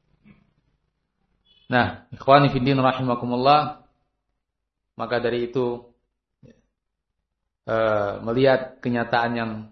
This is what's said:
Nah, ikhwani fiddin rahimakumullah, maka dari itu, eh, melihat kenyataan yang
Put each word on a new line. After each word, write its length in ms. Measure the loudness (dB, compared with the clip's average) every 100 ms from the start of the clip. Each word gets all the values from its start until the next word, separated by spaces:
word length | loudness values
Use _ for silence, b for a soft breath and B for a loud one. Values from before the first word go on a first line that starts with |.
| _ _ _ _ _ _ _ _ _ _ _ _ _ _ _ _ -2
Nah, 360 | 0 0 -4 -16
ikhwani 400 | -4 4 6 6
fiddin 240 | 2 0 2
rahimakumullah, 1120 | 2 0 -2 -4 -4 0 4 4 2 -8 _ _ _ _ _ _ _ _ _ _ _ -12
maka 160 | -4 -2
dari 320 | -2 -2 -4
itu, 320 | -4 -4 -6 -12 _ _ _ _ _ -20 _ _ _ _ _ _ _ _ _ _ _
eh, 560 | -6 -2 0 0 -2 -6
melihat 640 | -4 2 2 2 -2 -10
kenyataan 480 | -6 -4 -2 -2 0
yang 200 | -4 -6 -10 -14